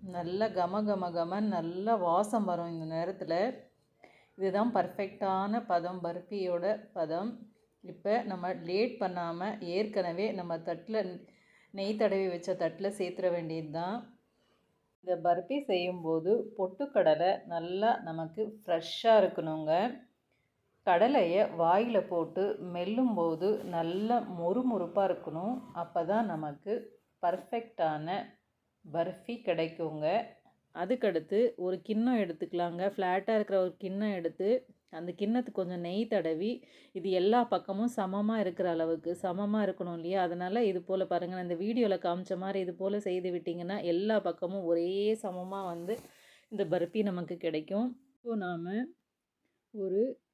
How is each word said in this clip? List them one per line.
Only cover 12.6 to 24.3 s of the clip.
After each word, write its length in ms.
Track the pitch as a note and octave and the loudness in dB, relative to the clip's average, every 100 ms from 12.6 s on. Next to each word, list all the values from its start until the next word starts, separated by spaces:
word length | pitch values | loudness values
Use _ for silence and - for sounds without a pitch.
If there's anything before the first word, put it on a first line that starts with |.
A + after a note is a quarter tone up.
| E3 E3 G3 | -2 -2 -4
சேர்த்துற 440 | G3+ G#3+ - F3+ | -2 -4 0 0
வேண்டியது 400 | F3 D#3+ D#3+ D#3 | 0 -2 -6 -4
தான். 240 | D#3+ F3 A3+ A3 _ _ _ _ _ _ _ _ _ | -4 -4 -6 -10 _ _ _ _ _ _ _ _ _
இந்த 120 | F3+ F3 | -4 0
பர்பி 380 | E3+ F3 F3+ C#4+ | 4 2 2 -4
செய்யும்போது 680 | C#4+ F#3 F3+ F3+ D#3+ E3 E3 A3+ G#3+ | 0 0 0 -2 0 0 2 2 0
பொட்டுக்கடலை 800 | - F#3 - C#4+ A3 D#3+ D3+ F3 - - | -4 -4 -2 -2 4 4 6 4 0 -2
நல்லா 440 | E3+ E3+ F#3 A3 A#3+ | -6 -4 0 2 0
நமக்கு 400 | E3+ D#3+ D#3+ F#3+ G#3+ - | -2 -6 -6 -6 -6 -6
ஃப்ரெஷ்ஷா 580 | - E3 - - A3+ A3 | -2 -2 -2 0 6 8
இருக்கணுங்க. 540 | F#3+ F#3+ D#3+ D#3 D#3 E3 A#3 - - _ _ _ _ _ _ _ - | 8 2 -4 -2 2 2 2 -4 -16 _ _ _ _ _ _ _ 2
கடலையை 540 | F#3+ A3+ C#4+ F3 F3+ G#3+ E3+ | 6 6 6 4 4 2 4
வாயில 420 | E3 F#3 A#3+ G#3+ | 4 4 4 2
போட்டு 420 | F3+ F3 D#3+ F#3 G3 G#3 F3+ | 2 -2 -2 0 0 -2 -6
மெல்லும்போது 760 | F3 F3+ A3+ B3+ G3+ E3+ D#3+ F#3 G#3+ - | -4 -2 2 2 4 2 2 2 0 -2
நல்ல 500 | E3+ E3 F#3 G#3+ A#3+ G#3+ | -2 0 0 2 2 0